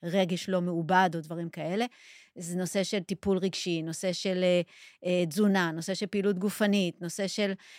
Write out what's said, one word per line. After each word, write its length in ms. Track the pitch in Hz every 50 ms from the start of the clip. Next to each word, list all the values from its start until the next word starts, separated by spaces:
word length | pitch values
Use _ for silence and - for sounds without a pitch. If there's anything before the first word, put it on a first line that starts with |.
רגש 460 | 170 170 170 196 190 165 185 170 - -
לא 120 | 185 180
מעובד 500 | 175 180 170 170 160 151 185 185 190 180 160
או 60 | 165
דברים 280 | 156 156 165 170 170 165
כאלה. 380 | - 170 151 160 185 220 247 240 _ - - - - - - _ _
זה 220 | - 170 170 175
נושא 280 | 185 185 165 - 202 180
של 160 | - 220 202
טיפול 380 | 165 - 190 - - 202 190 185
רגשי, 440 | 185 190 - - - 185 170 160
נושא 300 | 160 165 156 - - 185
של, 320 | 170 - - 196 185 185 185
אה, 160 | 180 180 175 170 - - - - - - _ -
אה, 200 | 180 180 180 180
תזונה, 440 | 160 147 202 214 202 190 190 175 165
נושא 240 | 160 165 165 196 190
של 120 | - 214
פעילות 320 | 185 - 202 190 202 196 185
גופנית, 640 | 202 202 - - 214 202 202 202 185 170 - -
נושא 260 | 175 165 - - 196 175
של, 240 | - 214 208 196 190 - - - -